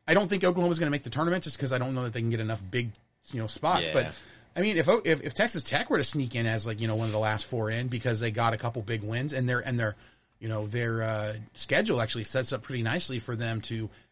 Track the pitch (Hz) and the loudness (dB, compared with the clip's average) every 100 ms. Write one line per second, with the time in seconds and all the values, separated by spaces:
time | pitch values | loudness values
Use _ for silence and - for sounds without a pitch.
0 | - 175 202 202 175 175 175 165 156 143 | 4 4 4 2 2 4 2 2 0 0
1 | 123 135 165 180 160 - 135 127 127 127 | -2 -2 0 0 -2 -4 -2 0 0 -2
2 | 123 113 117 113 110 110 95 120 120 - | -2 -2 0 0 -2 -4 -4 -2 -2 -6
3 | _ _ - 123 110 - 151 180 82 - | _ _ -12 -8 -6 -2 0 2 2 0
4 | 156 - - - - - 208 180 147 - | 0 -6 -16 -20 -12 0 2 4 4 4
5 | - 156 147 - 220 170 - 143 247 220 | 4 2 0 0 0 0 0 0 2 2
6 | 135 151 123 120 113 110 110 107 113 110 | 2 0 0 0 0 0 -2 -2 0 0
7 | 113 107 110 107 - 123 110 113 127 120 | 0 2 2 0 -2 -2 -2 -2 -2 -2
8 | 127 113 117 110 117 113 117 117 107 113 | 0 0 0 2 2 2 -2 -4 -4 -4
9 | 104 113 143 131 123 123 131 120 110 - | -2 -4 -2 0 0 0 0 0 -2 -4
10 | - _ _ _ 113 110 104 117 117 113 | -16 _ _ _ -6 -4 -2 -2 0 0
11 | 110 107 107 107 110 - - 143 220 131 | 0 -2 -2 -6 -10 -8 2 2 4 2
12 | 110 120 104 131 120 120 - 127 113 160 | 2 0 -2 -2 0 -4 -4 -2 0 0
13 | - 127 117 117 117 113 - 113 110 - | -2 -4 -4 -4 -2 -2 -4 -6 -6 -10
14 | _ | _